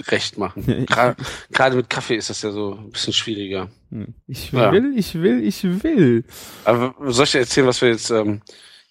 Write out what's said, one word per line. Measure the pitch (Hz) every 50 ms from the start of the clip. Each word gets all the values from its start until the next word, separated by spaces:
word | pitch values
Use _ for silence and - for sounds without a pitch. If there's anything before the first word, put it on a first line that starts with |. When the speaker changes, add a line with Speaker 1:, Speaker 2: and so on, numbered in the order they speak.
| - -
Speaker 1:
recht | 107 101 - - - 101
machen. | 98 - - - -
Speaker 2:
<laughs> |
Ja, | 127 - -
ich | 127 -
Speaker 1:
Gra-, | - 117 123 123 123 - 131 - - - - -
gerade | - - 131 135 127
mit | 123 117 -
Kaffee | - 139 - - 120
ist | 107 - -
das | 104 -
ja | 110 107
so | 101 104 104 101 98 110
ein | 110 107
bisschen | - - - 117
schwieriger. | - - - 117 107 101 101 92 98 95 90 98 - _ _ -
Speaker 2:
Hm. | 127 110 101 120 - _ _
Ich | - 131 - - -
Speaker 1:
Ja. | 135 127 113 98
Speaker 2:
will, | - 208 262 285 269
ich | 226 180 - - 160
will, | 170 220 247 247 208
ich | 208 - - -
will. | 180 180 202 - 320 320 220 156 123 117 113 - - - - - - - - -
Speaker 1:
Aber | 107 120 117 123 131 - - 147 135
soll | 117 131 143
ich | -
dir | - 139
erzählen, | 120 - - 147 131
was | 123 120 -
wir | 127 120
jetzt, | 117 107 - -
ähm, | 117 110 107 107 104 107 - - - - - - - - _ _